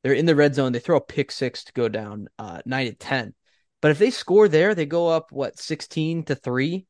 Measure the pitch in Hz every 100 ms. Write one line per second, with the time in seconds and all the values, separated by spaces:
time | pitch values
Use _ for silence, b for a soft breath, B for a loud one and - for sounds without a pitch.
0 | 127 131 165 147 147 139 131 120 - 156
1 | - - 135 - 127 - - - 117 107
2 | 104 104 101 - 107 85 117 131 127 101
3 | - 135 107 - _ _ _ _ 156 147
4 | 214 - - 196 208 156 185 185 147 170
5 | 170 160 - 135 131 - - 160 - -
6 | 156 165 156 135 - 123 143 185 _